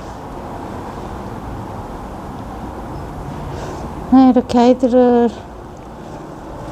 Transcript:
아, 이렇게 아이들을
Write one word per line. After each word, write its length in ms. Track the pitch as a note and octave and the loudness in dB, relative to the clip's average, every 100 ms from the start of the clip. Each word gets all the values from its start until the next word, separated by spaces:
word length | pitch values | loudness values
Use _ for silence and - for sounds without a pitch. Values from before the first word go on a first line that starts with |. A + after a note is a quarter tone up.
| - - - - - - - - - - - - - - - - - - - - - - - - - - - - - - - - - - - - - - - - - | -12 -12 -12 -10 -10 -10 -10 -10 -10 -10 -10 -8 -10 -10 -8 -8 -8 -10 -10 -10 -10 -10 -10 -10 -10 -10 -10 -10 -10 -10 -10 -10 -8 -8 -8 -8 -8 -8 -8 -8 4
아, 180 | C4 C4 | 8 8
이렇게 300 | B3 A#3+ A#3+ | 8 4 6
아이들을 680 | A#3+ B3+ B3+ B3+ B3 A#3+ A#3+ G#3+ - - - - - - - - - - - - - | 8 6 6 6 8 6 4 2 -10 -14 -14 -16 -16 -16 -14 -14 -14 -14 -14 -12 -10